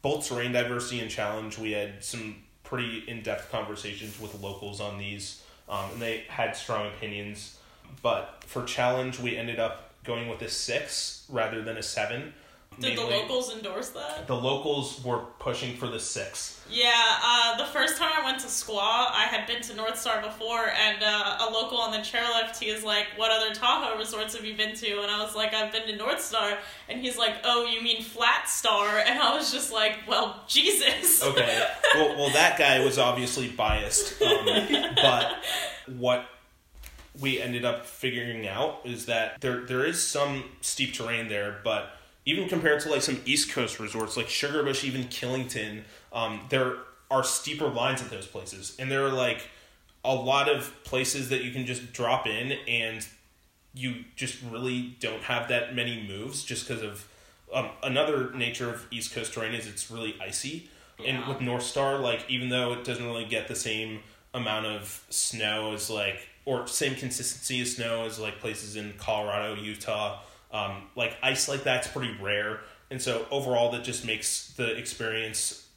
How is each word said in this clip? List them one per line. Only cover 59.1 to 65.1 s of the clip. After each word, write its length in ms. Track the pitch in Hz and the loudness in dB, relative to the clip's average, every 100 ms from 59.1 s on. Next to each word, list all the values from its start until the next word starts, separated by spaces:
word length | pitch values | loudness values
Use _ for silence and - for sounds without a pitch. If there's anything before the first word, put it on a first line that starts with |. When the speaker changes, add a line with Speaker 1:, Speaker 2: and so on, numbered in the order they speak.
Speaker 1:
Coast 200 | - 110 | -6 -6
terrain 200 | - 110 | -4 -4
is 140 | 117 107 | -4 -8
it's 220 | 98 - | -8 -8
really 240 | 113 110 - | -6 -6 -6
icy. 480 | 95 - 135 165 - - - - | -6 -6 -6 -8 -12 -20 -20 -6
And 200 | 131 131 | -4 -2
Speaker 2:
Yeah. 80 | 120 | -2
Speaker 1:
with 120 | 135 | -2
North 220 | 123 123 | -2 -2
Star, 340 | - 147 139 139 | -2 0 2 2
like, 260 | 123 117 - | 0 -2 -2
even 200 | 127 127 | -2 0
though 240 | 123 123 | 0 0
it 100 | 120 | -2
doesn't 220 | - 120 120 | -4 -4 -4
really 200 | 113 107 | -6 -2
get 220 | 113 - | -4 -2
the 80 | 113 | -4
same 480 | 117 110 110 107 - - _ | -2 -2 -4 -8 -14 -20 _
amount 320 | 127 110 107 110 | -6 -2 -2 -2
of 340 | 107 98 - | -6 -8 -12
snow 640 | - | -4